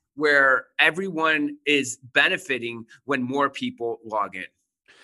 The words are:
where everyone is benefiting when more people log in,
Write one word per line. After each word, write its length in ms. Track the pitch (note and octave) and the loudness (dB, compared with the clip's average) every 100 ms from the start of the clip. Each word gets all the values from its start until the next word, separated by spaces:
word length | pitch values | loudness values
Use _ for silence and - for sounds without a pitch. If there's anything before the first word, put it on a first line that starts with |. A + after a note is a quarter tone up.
| _ C#3 | _ -2
where 520 | D3+ C#3+ C3+ B2+ - - | 2 4 4 2 0 2
everyone 800 | D#3 D#3+ G3 D#3+ D#3+ D3+ D3 D3 D3 | 2 2 -4 0 0 2 -2 -4 0
is 300 | C#3+ B2 - | 0 0 -8
benefiting 880 | A#2+ C#3+ D#3 F#3 - B2 A#2 A#2 A2 - B2+ | -4 2 2 0 -4 -6 -6 -10 -16 -12 -4
when 160 | C3+ | -2
more 300 | B2 C#3+ C#3 | -2 0 0
people 480 | - B2 B2 A#2 A2+ | -2 -8 -6 -6 -6
log 320 | A2+ G#2+ F#2+ F#2 | -6 -6 -6 -8
in, 120 | F2 _ _ _ _ _ | -14 _ _ _ _ _